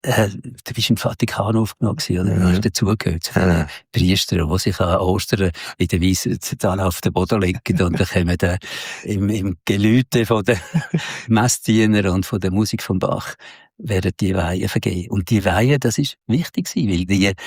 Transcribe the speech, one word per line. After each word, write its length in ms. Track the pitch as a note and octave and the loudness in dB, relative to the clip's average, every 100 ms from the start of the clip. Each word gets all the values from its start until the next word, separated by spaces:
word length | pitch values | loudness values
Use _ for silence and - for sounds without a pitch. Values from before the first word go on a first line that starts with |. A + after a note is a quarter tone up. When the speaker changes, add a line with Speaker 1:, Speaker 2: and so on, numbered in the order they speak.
Speaker 1:
äh, 260 | - B2 G#2 | 0 2 0
du 460 | F#2+ - - - | -2 -14 -16 -10
bist 160 | B2 - | -4 0
im 60 | A2 | 0
Vatikan 600 | A#2 A2+ A#2 - G2+ A2 | 0 -2 -4 -2 0 0
aufgenommen 400 | A2 - G#2+ - | 0 -2 -2 -2
gewesen, 240 | - F2+ | -2 0
oder? 100 | F#2 F2 | 0 2
Du 40 | |
Speaker 2:
Mhm. 120 | F2+ | 4
Speaker 1:
hast 120 | F2+ | 4
dazugehört 600 | G#2+ - G2 G#2+ - E2 | 2 0 0 0 -2 -4
zu 80 | - | -2
den 140 | - F#2 | 0 2
Speaker 2:
Mhm. 180 | E2+ D#2 - _ | 2 0 -8 _
Speaker 1:
Priestern, 560 | - F2+ G2 - F2+ D#2+ | 0 2 2 0 0 0
die 100 | F#2 | 0
sich 220 | - F#2+ | 0 0
an 160 | F2+ F2 | 0 2
Ostern 520 | F#2 G2 - G2 F#2+ - - - | 2 0 0 0 0 -2 -14 -4
in 100 | F#2 | 0
der 120 | F#2 | 2
Weisse 380 | F#2 F#2+ - - - - | 2 2 0 -4 -6 -2
da 160 | G#2 G2 F#2 | -2 0 -2
auf 140 | - | 0
den 120 | B2 | -2
Boden 280 | - - A2 | 0 0 2
legen 420 | F#2 F2 - F#2 | 0 -2 -2 0
und 160 | F2+ F2 | 2 0
dann 80 | F#2+ | 0
kommen, 320 | G2 F2 F2 | 0 0 2
äh, 180 | F2+ F2+ - - - - | 0 -2 -6 -12 -12 -12
im, 260 | - G2+ G2+ | -6 -2 0
im 280 | G#2+ G2 F2 | 0 -2 -6
Gelüte 600 | - G2+ G#2 B2 B2+ B2 | -2 2 4 4 4 0
von 200 | A2 A2 | 2 2
den 160 | G2+ G#2 - E3+ - | 2 0 0 -4 -2
<laughs> 60 | E3 - - - | -4 -4 -12 0
Messdienern 800 | A2 B2 - - A2 G#2+ G#2 G2 | 2 2 0 0 4 4 4 2
und 180 | F2+ - | 0 0
von 140 | G2+ | -2
der 100 | F#2+ | 0
Musik 300 | F#2+ G#2+ G#2+ | 0 0 -4
von 160 | - F#2 | -2 -2
Bach 360 | - - - - - - _ _ | 0 -2 -6 -16 -20 -20 _ _
werden 340 | G#3+ F#2+ F#2 - | -4 -2 -2 -2
die 140 | F#2+ | -2
Weihen 340 | F#2 F2 F2+ G2 | 0 -2 -2 -2
vergeben. 420 | - - F2+ F2+ | -2 -2 -4 -4
Und 200 | G2 F#2 | -4 0
die 140 | A2 | 0
Weihen, 340 | G2+ F#2 B2 C#3+ | 2 2 2 2
das 180 | A#2+ - | 0 -2
ist 180 | C#3+ - - | -4 -6 -2
wichtig 460 | A2+ E3+ - F#3 | -2 0 -6 -4
gewesen, 180 | - A#2 | -2 0
weil 140 | F2 | 0
die, 280 | F2+ G2 G2 G2 | 0 2 2 -2